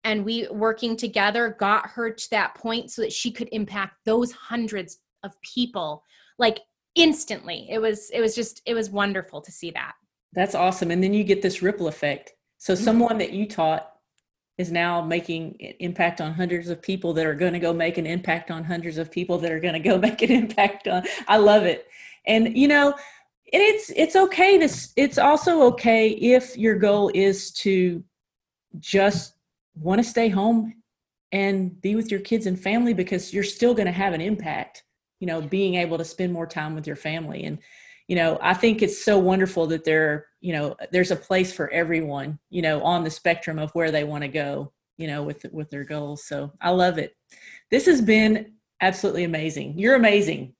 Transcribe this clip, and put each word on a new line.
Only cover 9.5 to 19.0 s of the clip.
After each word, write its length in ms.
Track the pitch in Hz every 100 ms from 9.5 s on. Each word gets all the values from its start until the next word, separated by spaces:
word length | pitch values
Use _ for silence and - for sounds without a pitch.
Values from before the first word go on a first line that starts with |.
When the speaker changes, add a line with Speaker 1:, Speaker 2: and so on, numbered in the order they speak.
Speaker 1:
see 200 | - 170
that. 220 | 160 135 - _ _ _
Speaker 2:
That's 220 | 180 196
awesome. 360 | 175 180 185 170
And 120 | 175
then 100 | 190
you 100 | 208
get 180 | 190 196
this 200 | 190 185
ripple 260 | 180 202 165
effect. 460 | - 147 - - _ _ _
So 160 | -
Speaker 1:
Mm-hmm. 100 | 185
Speaker 2:
someone 340 | 220 233 233 220
that 160 | 175
you 140 | 190 208
taught 440 | - 160 160 - _ _ _ _ _ _ -
is 140 | 175
now 300 | 170 175 175
making 560 | 165 170 175 165 160 -
an 140 | - -
impact 420 | 175 180 175 175
on 120 | 156
hundreds 360 | 160 175 175 170
of 120 | 165
people 300 | - 190 170
that 120 | 160
are 80 | 160
gonna 240 | 147 180 175
go 140 | 170
make 240 | 165 165 170
an 80 |
impact 440 | 160 175 180 170 170
on 120 | 165
hundreds 340 | 165 170 170
of 140 | 160